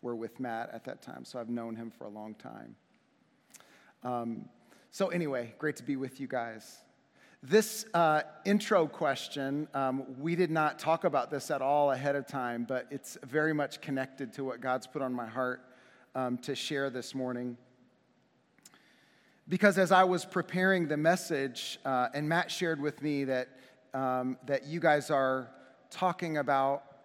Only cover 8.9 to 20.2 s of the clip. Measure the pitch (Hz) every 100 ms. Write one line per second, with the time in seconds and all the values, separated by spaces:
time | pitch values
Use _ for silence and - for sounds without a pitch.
8.9 | - 151 131 - 147 135 143 151 139 135
9.9 | 131 131 131 151 175 180 160 151 147 -
10.9 | 160 180 143 117 143 - 143 131 147 143
11.9 | 127 143 143 135 139 123 120 120 131 123
12.9 | 143 - - 135 143 156 151 143 - -
13.9 | 135 131 - 131 - 135 120 127 127 -
14.9 | - 131 123 113 113 127 123 - - -
15.9 | - _ 131 127 123 123 135 - 147 139
16.9 | 123 117 135 127 123 123 120 _ _ _
17.9 | _ _ _ _ _ _ _ - _ _
18.9 | _ _ _ _ _ - 180 208 185 185
19.9 | 185 185 180